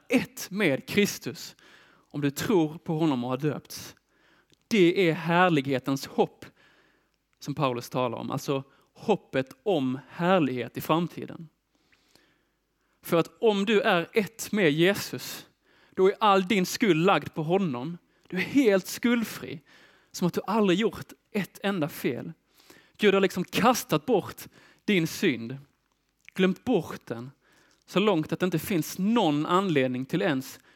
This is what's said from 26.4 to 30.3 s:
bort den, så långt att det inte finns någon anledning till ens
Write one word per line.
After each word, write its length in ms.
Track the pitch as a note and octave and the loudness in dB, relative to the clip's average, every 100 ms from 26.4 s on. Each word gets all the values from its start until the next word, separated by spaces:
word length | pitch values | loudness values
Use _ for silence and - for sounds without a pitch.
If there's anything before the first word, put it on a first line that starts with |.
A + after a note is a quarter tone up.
| F#3+ F3+ | 0 0
bort 420 | - A3 - - - | -2 -2 -2 -12 -10
den, 240 | A#2 B2+ - _ _ _ _ _ | -12 -12 -18 _ _ _ _ _
så 140 | F#3 | 0
långt 320 | G#3+ F3 D#3 | 2 0 -2
att 80 | D#3+ | -4
det 40 | |
inte 140 | F#3 E3+ | -2 -2
finns 400 | - D#3+ D3+ - | -2 -4 -4 -4
någon 480 | G3 A#3+ F3 D3 D#3 | 0 2 2 0 0
anledning 600 | F3+ G3 C#3+ C3 B2+ C3 | 0 2 0 0 -4 -6
till 160 | F3 | -2
ens 380 | G3 | -2